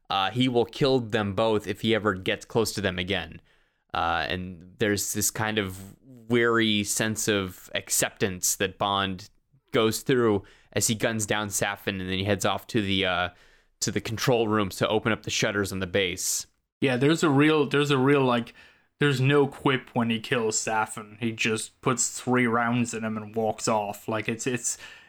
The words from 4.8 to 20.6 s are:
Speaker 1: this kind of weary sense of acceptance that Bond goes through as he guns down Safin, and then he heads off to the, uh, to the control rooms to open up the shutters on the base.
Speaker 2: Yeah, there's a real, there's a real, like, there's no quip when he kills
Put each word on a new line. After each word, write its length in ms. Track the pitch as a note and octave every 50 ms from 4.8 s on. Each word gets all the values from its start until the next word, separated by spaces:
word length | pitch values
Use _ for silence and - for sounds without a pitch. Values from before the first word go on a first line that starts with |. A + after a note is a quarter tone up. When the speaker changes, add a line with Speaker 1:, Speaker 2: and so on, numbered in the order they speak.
| A#2 G#2 G#2 G2+ - - -
Speaker 1:
this 160 | G#2 G2+ -
kind 260 | - - A2 G#2+ G#2+
of 220 | G#2+ G2+ F#2+ F#2 F#2+ F#2+ G2 - - _ C3 C3 A#2+ A2+ A2
weary 560 | A#2+ A#2+ A#2 A#2+ A#2 A2+ A2+ A2 G#2+ G#2 G#2
sense 440 | - - - A2+ A2 A2 - - -
of 420 | G#2+ G2+ F#2+ F#2 F2+ - - - -
acceptance 840 | F#2+ - - - - C3+ A#2 - - A#2+ G#2 F#2 F2+ - - -
that 200 | - G2+ F#2+ F2+
Bond 540 | - - G2+ G2 G2 G2 F#2+ F#2+ F2+ F#2+ - _ _ _ _ _ _ _ _ -
goes 280 | B2+ A2+ A2+ A2 -
through 420 | - - C#3 B2 A#2 A2+ G#2 G2+ - - - _ _ _ -
as 120 | - -
he 80 | - A#2+
guns 300 | G#2 - A#2+ A2+ A2 G#2
down 240 | F#2+ A2+ G#2+ G#2+ G2
Safin, 500 | F#2+ - - G#2 G2+ G2+ - - G2+ F#2+
and 120 | F#2 F#2
then 80 | F#2+ F#2
he 60 | F#2+
heads 200 | G#2 G#2 F#2 -
off 220 | G#2 G2 G2 -
to 160 | - - B2 G#2
the, 240 | F#2+ G2 F#2+ F#2+
uh, 220 | F#2 F#2 F2 F2+ E2+ - _ - _ _ _ _ _ _ -
to 100 | - -
the 120 | G#2 G#2+ -
control 460 | - A2+ G#2 - - B2+ A2+ A2+ G#2+
rooms 280 | G#2+ G#2+ G#2 F#2+ -
to 120 | - A#2+ -
open 240 | G#2+ A2 G#2 A#2+ G#2+
up 100 | G2 -
the 80 | -
shutters 420 | - - - A2+ G#2 G2+ G2+ F#2 G2+
on 60 | F#2
the 60 | F#2+
base. 600 | F2 F2 G2+ G2 F2+ F2 F#2 - - - - - - _ _ _ _ _ - -
Speaker 2:
Yeah, 160 | C3+ B2+ A#2+
there's 240 | C3+ C#3+ E3 E3 -
a 80 | E3
real, 360 | C#3 C3+ D3 D#3 D#3 D#3 C#3+
there's 240 | A#2+ C3+ C#3+ D3 C#3+
a 60 | C#3+ C3
real, 240 | B2+ C3+ C#3+ C#3+ C3+
like, 300 | B2+ A#2+ A#2+ A#2 - - - - - _ _ _ _ _ -
there's 200 | D3 C#3+ C#3 B2
no 260 | C3 C3 C#3+ D3 C#3+
quip 420 | C3+ - - - D3 C3+ B2+ - - -
when 160 | B2 A#2 A#2
he 100 | A2+ A2
kills 360 | G#2+ - C#3 B2 A2+ A2 G#2+ -